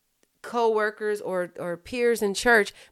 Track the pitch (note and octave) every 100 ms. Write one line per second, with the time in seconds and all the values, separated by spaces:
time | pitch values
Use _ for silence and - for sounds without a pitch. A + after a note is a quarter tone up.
0 | _ _ _ _ - A#3+ A3+ G#3+ G#3 -
1 | G#3+ G#3 - F#3 F3 - F3 E3+ - B3
2 | A#3+ A3 G#3 F#3+ A#3+ A3+ G3+ - -